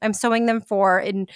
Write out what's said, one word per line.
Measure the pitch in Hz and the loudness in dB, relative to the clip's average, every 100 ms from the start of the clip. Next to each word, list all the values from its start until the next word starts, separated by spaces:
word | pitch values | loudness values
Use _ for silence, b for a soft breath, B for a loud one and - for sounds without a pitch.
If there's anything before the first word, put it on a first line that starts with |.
I'm | 220 | -4
sewing | 208 240 226 233 | -2 0 0 0
them | 226 | -2
for | - 202 196 185 | -2 0 2 2
in | - 196 185 | 0 -4 -6